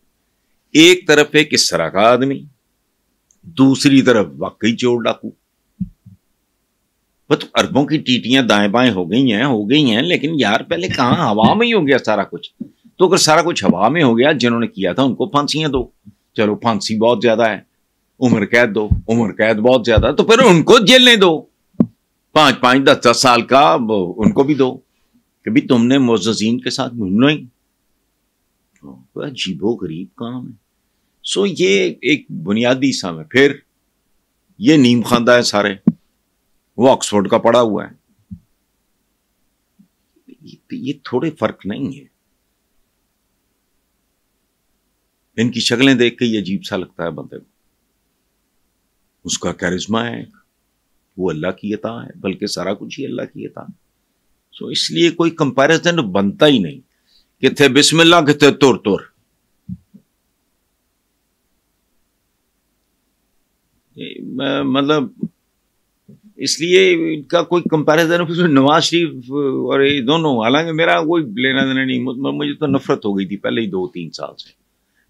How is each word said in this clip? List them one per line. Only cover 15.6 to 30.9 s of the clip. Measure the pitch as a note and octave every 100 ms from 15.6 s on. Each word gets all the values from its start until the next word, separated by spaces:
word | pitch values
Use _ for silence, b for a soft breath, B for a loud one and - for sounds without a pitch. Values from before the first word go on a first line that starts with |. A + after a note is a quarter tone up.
| D#3
दो। | B2+ A2+ _ - _ _ -
चलो | G#2 G2+
फांसी | A#2 G#2 - A2
बहुत | A2+ A#2+
ज्यादा | A2+ A2 A2+
है, | F#2+ _ _ _ _ _ -
उम्र | B2 A2+ G2
कैद | A#2 B2
दो, | G#2+ G#2 G#2+ A2
उम्र | A#2 G#2
कैद | F2+ G#2+ G#2+
बहुत | B2 C3 A2+
ज्यादा | A2 A#2
है, | D3+
तो |
फिर | D#3+ A#3
उनको | A#3+ E3+ - B3
जेलें | F#3+ B3+ B3 A3+
दो, | F#3 D3+ - _ _ - - _ _ _ _ D#3
पांच | C#3+ A2+
पांच, | B2 C3+
दस | C#3 B2+ A#2+
दस | A#2
साल | B2+ A#2+
का | G2+ C3 D#3 D#3+
वो | A2 G#2
उनको | F2 F#2+ G#2+ G#2
भी | C#3 C3+
दो | B2+ C3 _ _ _ _
कि | _ _ G#2+
भी | A2
तुमने | - B2 A#2+ C#3
मुअज़्ज़ज़ीन | B2 A2 G#2+ G2+ A2 B2
के | B2+
साथ | A#2+ B2+
घूमना | A#2+ F#2 G#2 C#3+
ही। | D3+ B2 _ _ _ _ _ _ _ _ _ _ _ _ _
तो | C#3+ - _ -
अजीबो | D3 B2+ F#3+ E3+ G#2 A#2
गरीब | F2 D#2+ G2
काम | - A#2 B2+ B2
है। | G#2+ _ _ _